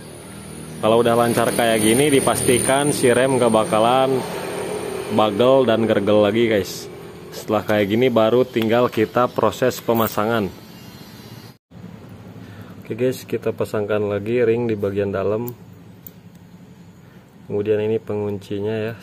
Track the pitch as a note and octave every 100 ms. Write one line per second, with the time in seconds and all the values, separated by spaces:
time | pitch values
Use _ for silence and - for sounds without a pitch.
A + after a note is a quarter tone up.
0 | - - - - - - - - G#2+ A#2
1 | A#2+ A#2 A#2+ A#2+ A#2 A#2 A#2 A2+ G#2+ A#2+
2 | D3 C#3 B2 A2 - A#2+ - C3+ D3 C3
3 | C3 A#2 C3 C3 A#2+ A2 G#2 G#2+ A2+ B2+
4 | C3 C3 - - - - - - - -
5 | - A2 G#2+ G2 A#2+ C3+ B2 A2 A2+ G#2
6 | G2+ G#2+ G#2 A2 A#2 G#2+ F#2 - - -
7 | - - - - - G#2+ F#2 G#2+ G2+ A2
8 | B2+ A2+ A2 A#2+ B2 A#2+ A2 A#2 B2 A#2
9 | G#2+ - B2 - A2+ F#2+ B2+ - - A#2
10 | A2 - G#2+ A#2 F#2+ - - - - -
11 | - - - - - - _ - - -
12 | - - - - - - - - - A2+
13 | B2+ B2+ - A#2 A2 A2 G#2+ A2+ G#2 G#2+
14 | G#2 G2+ G2+ A#2+ A#2 A2+ A#2+ G#2+ G2+ G2
15 | G2+ G2 G2 G#2+ A#2+ A#2+ - - - -
16 | - - - - - - - - - -
17 | - - - - - G#2 G#2 G#2+ G#2+ A2+
18 | - G#2 G#2 G2+ G2 G#2 G2+ A2 A2 A#2